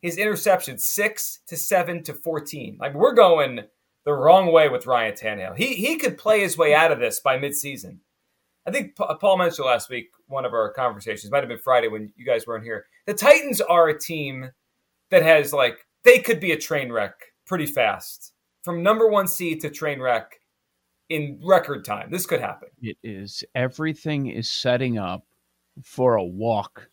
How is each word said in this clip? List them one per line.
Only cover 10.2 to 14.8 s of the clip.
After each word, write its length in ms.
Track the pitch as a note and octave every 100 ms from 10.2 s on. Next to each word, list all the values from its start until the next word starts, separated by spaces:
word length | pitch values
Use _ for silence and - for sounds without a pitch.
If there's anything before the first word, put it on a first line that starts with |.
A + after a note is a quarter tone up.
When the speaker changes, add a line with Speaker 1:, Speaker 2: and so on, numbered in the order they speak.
| _
Speaker 1:
one 180 | C3+
of 80 | B2+
our 180 | A#2 G#2+
conversations, 580 | - B2+ G#2 A2+ G#2+ G#2
might 80 | C#3
have 80 | B2+
been 100 | A#2
Friday 300 | - B2 A2+
when 240 | G#2+ G#2+ _
you 100 | B2
guys 200 | A#2 A#2+
weren't 180 | A2+
here. 200 | A2+ G#2+ - _ -
The 80 |
Titans 460 | G#3 A#3+ D#4 C#4+ G#3+
are 260 | - F3 E3
a 100 | D3+
team 520 | - E3 C#3 C3 C3 _ _ _